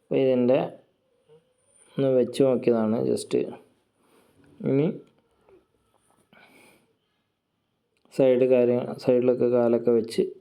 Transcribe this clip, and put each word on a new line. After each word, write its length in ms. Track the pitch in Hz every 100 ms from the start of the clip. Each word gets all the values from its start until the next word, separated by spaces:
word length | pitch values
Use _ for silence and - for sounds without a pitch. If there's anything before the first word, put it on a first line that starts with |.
അപ്പോൾ 160 | _ 139
ഇതിൻ്റെ 360 | 131 127 123 139 175 - _ _ _ _ _ _ _ _ _ _ _ -
ഒന്ന് 120 | 135 131
വെച്ച് 240 | 123 123 135
നോക്കിയതാണ് 500 | 120 120 113 110 117 131
just. 200 | 113 - - - - _ _ _ _ _ _ _ _ _ _ 139
ഇനി 160 | 135 165 - - _ _ _ _ _ _ _ _ _ _ _ _ _ _ _ _ _ _ _ _ _ _ _ _ _ _ _ _ _ _ -
സൈഡ് 280 | 131 123 127
കാര്യം, 300 | 127 123 123 135 -
സൈഡിലൊക്കെ 440 | - 123 127 123 120
കാലൊക്കെ 360 | 123 120 117 117 117
വെച്ച് 240 | 110 - 101 -